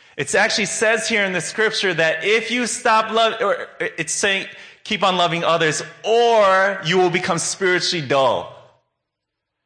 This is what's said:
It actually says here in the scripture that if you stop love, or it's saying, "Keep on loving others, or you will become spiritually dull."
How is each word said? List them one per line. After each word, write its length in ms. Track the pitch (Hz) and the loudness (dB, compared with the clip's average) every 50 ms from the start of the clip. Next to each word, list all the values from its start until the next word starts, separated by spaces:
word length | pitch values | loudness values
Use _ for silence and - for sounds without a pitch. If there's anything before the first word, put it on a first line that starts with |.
| _ _ - - | _ _ -8 -8
It 180 | 160 - - | -8 -2 0
actually 300 | 190 208 220 - 233 202 | 0 0 2 0 -2 -2
says 420 | - - - 226 214 233 226 220 - | -4 -2 0 0 0 0 0 -2 -2
here 160 | 233 208 202 | -2 -2 0
in 80 | 190 | -2
the 80 | 185 175 | -2 -4
scripture 540 | - - - - 214 214 214 - - 190 175 | -6 -6 -2 0 0 0 0 0 -2 -2 0
that 320 | 156 165 160 156 - - | 2 0 0 0 -2 0
if 260 | 196 214 226 220 - | 0 0 0 0 -2
you 160 | 233 247 240 214 | -4 -2 -2 -4
stop 420 | - - - 240 220 220 214 - | -4 -2 0 2 2 2 2 0
love, 320 | 214 226 226 220 175 - | 0 2 2 2 0 -2
or 280 | - 202 180 - 110 - - - | -2 -2 -2 -2 -4 -12 -8 -8
it's 320 | 165 - - - 160 - | -8 -6 -6 -6 -6 -6
saying, 380 | - - - 202 196 196 - - - - - - - _ - | -4 -2 -2 0 -2 -2 -4 -8 -16 -20 -20 -20 -20 _ -8
"Keep 180 | - 220 175 | -6 -4 0
on 140 | 196 190 185 | 0 0 2
loving 300 | 180 175 170 160 170 170 | 2 0 0 0 -2 0
others, 360 | - 165 165 165 156 147 156 156 - - - - | 0 2 2 2 0 0 -2 -6 -10 -14 -10 -4
or 800 | 196 226 233 233 233 233 220 208 190 190 190 190 202 196 - - | 0 2 4 4 4 4 4 4 4 4 4 2 2 0 -4 -4
you 140 | 156 180 190 | 0 2 4
will 120 | 185 175 | 4 4
become 300 | 165 185 - - 170 165 | 2 0 -2 0 -2 -2
spiritually 680 | - - - - 190 180 180 170 - - 180 175 143 | -2 -6 -6 -2 0 0 0 2 0 -2 -4 -4 -2
dull." 480 | 120 139 139 135 123 104 87 87 - - - - - _ _ _ _ _ _ _ _ _ _ _ _ _ _ _ _ _ _ _ | 0 2 2 4 4 2 0 -4 -8 -14 -20 -20 -20 _ _ _ _ _ _ _ _ _ _ _ _ _ _ _ _ _ _ _